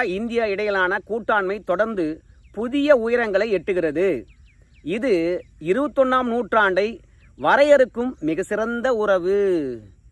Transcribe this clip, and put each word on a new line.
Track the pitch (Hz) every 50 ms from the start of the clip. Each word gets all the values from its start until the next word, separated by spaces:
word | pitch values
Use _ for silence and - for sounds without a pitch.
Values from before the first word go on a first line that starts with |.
| 247 196
இந்தியா | 180 196 226 233 233 233 226 214
இடையிலான | 196 190 214 208 196 190 180 180 190 214 -
கூட்டாண்மை | - 214 233 196 - 226 208 196 185 196 214 -
தொடர்ந்து | - 180 180 214 226 226 190 165 151 160 - - - - - - - - 196
புதிய | 226 247 247 285 277 294 294 240
உயரங்களை | 220 233 240 240 233 220 190 190 214 233
எட்டுகிறது. | 202 180 156 - 190 180 165 160 139 160 190 196 156 120 104 - - - - - _ _ _ _ _ - -
இது | 143 - 240 262 262 202 170 165 170 180 170 - - _ -
இருபத்தொன்னாம் | 156 165 190 247 285 285 - 277 262 262 254 254 254 240
நூற்றாண்டை | 226 240 233 180 233 220 208 190 180 185 202 226 233 - - _ _ _ - - - -
வரையறுக்கும் | - 156 196 247 285 302 285 269 262 202 - 226 240 262 262 -
மிக | 311 - 160 165 185
சிறந்த | - 208 208 220 233 233 233 226 262 247
உறவு. | 220 208 202 196 185 170 185 196 202 202 196 180 165 147 131 123 110 107 - - _ _ -